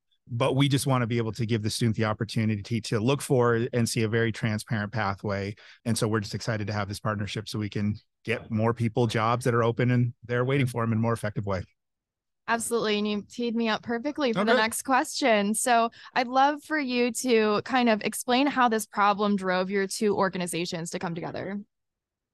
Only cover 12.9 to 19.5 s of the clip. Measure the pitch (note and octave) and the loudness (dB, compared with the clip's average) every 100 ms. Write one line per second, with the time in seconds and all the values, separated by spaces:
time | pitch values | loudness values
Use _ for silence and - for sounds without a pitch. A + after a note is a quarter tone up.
12.9 | G#3 G#3 G#3 - - A#3+ A3+ A3+ G#3 - | 0 0 -2 -6 -6 -2 0 0 -2 -2
13.9 | A#3+ B3 - C4 G#3 G#3 A#3+ A3 - - | -4 -4 -2 0 2 2 4 2 -2 0
14.9 | B3+ D#4 - C4+ G#3+ G3+ A3 B3 A#3 A3+ | 0 0 0 2 4 2 0 2 2 2
15.9 | - - - B3 C4 C#4 D4 - D4+ C4 | -2 -6 -2 0 4 4 2 -4 -2 0
16.9 | B3 B3 A#3+ B3+ A3+ G#3+ G#3 - B3+ A#3+ | 0 0 0 2 4 4 2 0 2 4
17.9 | G#3+ G#3+ - - B3 C#4+ C4 A#3+ A3 - | 2 -2 -6 0 2 2 4 2 2 -2
18.9 | - G3+ G3+ G#3 G3+ F#3+ | 2 2 4 2 2 2